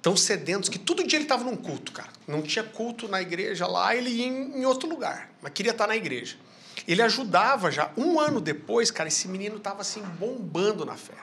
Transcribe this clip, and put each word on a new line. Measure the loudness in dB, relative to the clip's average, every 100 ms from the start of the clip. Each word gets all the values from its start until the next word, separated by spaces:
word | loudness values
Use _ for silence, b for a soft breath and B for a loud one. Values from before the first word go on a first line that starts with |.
tão | 4 4
sedentos, | 2 0 0 -2 -2
que | -4
todo | -2 0 2
dia | 2
ele | 4
tava | 0
num | 0 -6
culto, | -8 -8 -10
cara. | -14 -16 -16 -6
Não | -6
tinha | -2 -4
culto | -4 -6 -6 -6 -4
na | -4
igreja | -2 -4 -4 -2 0
lá, | 2 2 2
ele | 0
ia | 0 -2
em, | -4 -6 0
em | 2
outro | 2 0
lugar, | -4 -4 -6 -12 -14
mas | -10
queria | -2 0
tá | 2 2
na | 2
igreja. | -2 -4 -6 -14 B B B B 2
Ele | 6
ajudava | 6 4 4 6 6 4 2
já. | 2 0 2
Um | 2 4
ano | 4 2
depois, | -2 -4 0 2 2
cara, | 0 -2
esse | -2 -2
menino | -6 -6 -6
tava, | -8 -6
assim, | -8 -8
bombando | -10 -6 -6 -6 -4 2 2 2
na | -4 -8
fé | -14 -18